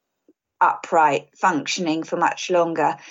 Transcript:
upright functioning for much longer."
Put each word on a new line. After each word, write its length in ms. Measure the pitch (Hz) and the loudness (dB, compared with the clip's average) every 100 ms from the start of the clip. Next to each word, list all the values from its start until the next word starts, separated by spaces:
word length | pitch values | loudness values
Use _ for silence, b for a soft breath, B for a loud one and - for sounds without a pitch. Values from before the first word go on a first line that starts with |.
| _ _ _ _ _ - | _ _ _ _ _ 0
upright 680 | 180 - - 170 151 139 - - | 0 0 0 2 4 2 -4 -2
functioning 600 | 190 151 - - 170 160 | 0 0 -4 -4 -2 -4
for 140 | 156 175 | -4 -2
much 340 | 165 - - | -2 -2 -2
longer." 460 | 180 170 160 151 160 B | 0 0 0 -2 -2 B